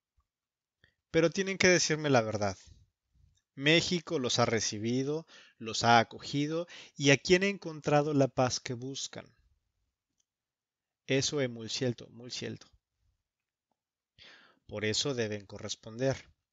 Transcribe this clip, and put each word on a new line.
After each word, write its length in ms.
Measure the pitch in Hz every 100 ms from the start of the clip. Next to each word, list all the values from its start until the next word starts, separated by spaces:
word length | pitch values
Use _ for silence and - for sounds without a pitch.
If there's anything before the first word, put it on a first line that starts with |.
| _ _ _ _ _ _ _ _ _ _ _
Pero 200 | 160 165
tienen 280 | 190 190 190
que 80 | 185
decirme 420 | 175 - 156 151
la 120 | 127
verdad. 360 | 110 104 101 92 - - _ _ _ _ _ _ _ -
México 640 | 151 165 - 175 - 160
los 180 | 120 123
ha 80 | 117
recibido, 800 | 113 - 107 113 127 135 151 - - - -
los 240 | 113 107
ha 160 | 117 117
acogido, 680 | 113 107 - 143 147 160 175 - - -
y 140 | 139
aquí 240 | 139 -
han 80 | 180
encontrado 720 | 196 202 170 156 147 147 147
la 140 | 147 135
paz 320 | - 127 -
que 140 | -
buscan. 520 | 123 127 135 - - - _ _ _ _ _ _ _ _ _ _ _ _ _ _ _ _ _ -
Eso 320 | 135 - 147
es 100 | 127
muy 180 | 117 110
cierto, 400 | - 127 117 -
muy 200 | 113 123
cierto. 380 | - 117 110 - _ _ _ _ _ _ _ _ _ _ _ _ _ _ _ - - _ _ _
Por 180 | 107
eso 300 | 107 107 143
deben 320 | 123 107 104 98
corresponder. 680 | 104 104 - 113 113 135 127 - _ _